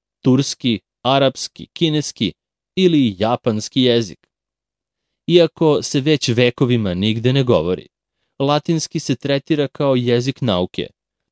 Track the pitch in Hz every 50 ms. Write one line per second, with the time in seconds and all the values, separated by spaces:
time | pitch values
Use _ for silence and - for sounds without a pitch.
0 | _ _ _ _ - 135 127 139 139 - - - - 127 113 95 - _ _ _
1 | - 123 135 139 139 135 - - - - - - - - _ - 170 160 151 151
2 | 143 - - - 113 87 - _ _ _ _ _ _ _ _ 185 185 180 165 147
3 | 131 113 95 87 104 113 120 - - 127 110 107 - - - 135 127 123 117 120
4 | 113 90 73 - _ _ _ _ _ _ _ _ _ _ _ _ _ _ _ _
5 | _ _ _ _ _ - 170 175 165 160 - - 165 156 147 - - - - 147
6 | 131 151 156 135 - - 117 117 123 120 - - 117 120 123 117 107 95 87 90
7 | 101 110 110 117 110 123 131 139 127 123 113 82 78 87 92 - - - _ _
8 | _ _ _ _ _ _ _ - 139 139 147 147 - - 170 156 - - - 160
9 | - - 139 - - 139 139 139 - - 165 147 143 131 - - 151 139 135 127
10 | 120 120 120 123 123 135 - - 135 113 95 90 92 - - - - - - _
11 | _ _ _ _ _ _